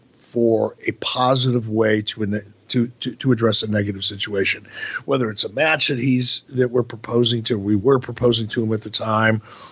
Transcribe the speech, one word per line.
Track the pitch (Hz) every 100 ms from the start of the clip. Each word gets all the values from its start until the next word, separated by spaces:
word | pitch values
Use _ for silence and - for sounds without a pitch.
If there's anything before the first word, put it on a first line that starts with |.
| _
for | _ - 120 117 110 107 - -
a |
positive | 107 - 127 127 131 127 123 110
way | 110 110 107
to, | 104 - 104 104 - - -
to, | 127 117
to, | - 131
to | - 135
address | 117 113 -
a | 110
negative | 104 101 98
situation, | - 101 107 101 95 - - - - -
whether | - 135 113
it's | 104
a | 104
match | 113 156 156 -
that | 131
he's, | 131 127 123 - -
that | 127 123
we're | 123
proposing | 117 110 - 120 117 117
to, | 110 110
we | 101
were | 104 110 135
proposing | 131 117 123 117 110
to | -
him | 110
at | 110
the | 107
time, | - 110 110 110 110 - - -